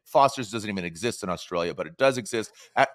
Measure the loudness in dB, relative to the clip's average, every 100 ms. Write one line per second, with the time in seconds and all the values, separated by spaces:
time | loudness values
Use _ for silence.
0 | _ 4 4 2 -6 -2 -2 -2 -6 -4
1 | -6 -4 -6 -6 -4 -2 -2 -4 -8 2
2 | 2 2 -4 -6 -6 _ -4 2 2